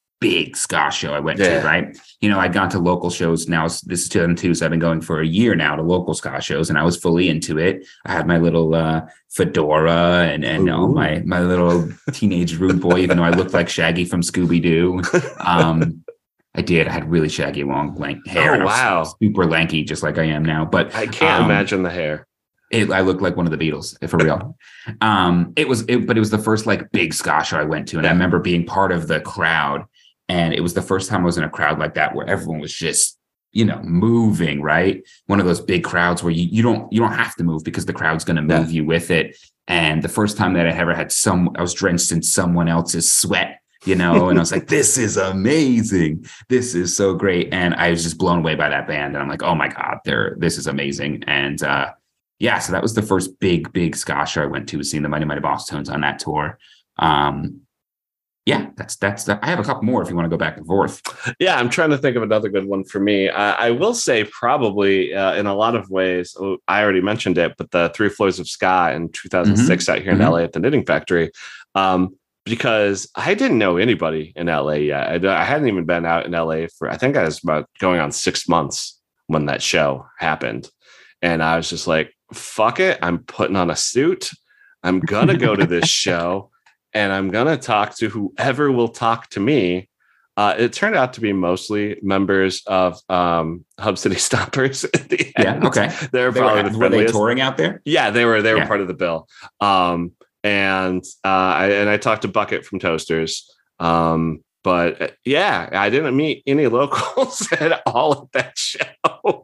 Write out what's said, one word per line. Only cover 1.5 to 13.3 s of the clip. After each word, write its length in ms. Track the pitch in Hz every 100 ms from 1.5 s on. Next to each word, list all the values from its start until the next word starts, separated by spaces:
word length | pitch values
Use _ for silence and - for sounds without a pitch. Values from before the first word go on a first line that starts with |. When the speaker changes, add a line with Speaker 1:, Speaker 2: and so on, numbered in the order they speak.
| 80
Speaker 1:
to, 60 | 76
right? 320 | 87 - - - _
You 80 | 104
know, 100 | 98
I'd 140 | 90
gone 160 | 92 92
to 100 | 95
local 300 | 87 87 87
shows. 380 | - 85 82 -
Now, 160 | 82 82
s-, 160 | -
this 220 | - 90
is 60 | -
two 100 | 98
thousand 180 | 85 85
two, 160 | 90
so 120 | 82 80
I've 60 |
been 80 | 82
going 220 | 85 82
for 180 | 80 80
a 60 | 80
year 260 | 90 120 85
now 200 | 76 76
to 60 |
local 320 | 82 87 85
ska 260 | 78 - 69
shows, 280 | - 71 80
and 100 | 76
I 40 |
was 120 | 85 85
fully 300 | 87 85 90
into 300 | 78 - 78
it. 280 | 87 92 - - -
I 60 |
had 120 | 87 78
my 100 | 85
little, 360 | 85 82 80
uh, 280 | 82 80 80 80 - _
fedora 1000 | - 85 87 76 78 80 85 87 87 85
and, 120 | 73 64
and 240 | 80 -
all 220 | 71 92
Speaker 2:
Ooh. 20 | 131
Speaker 1:
my, 260 | 76 80 85
my 160 | 90
little 480 | 90 90 87 87 80 - -
teenage 440 | - 104 87 85 82
rude 220 | 92 90
boy, 200 | 87 90
even 180 | 90 87
though 60 |
I 80 | 85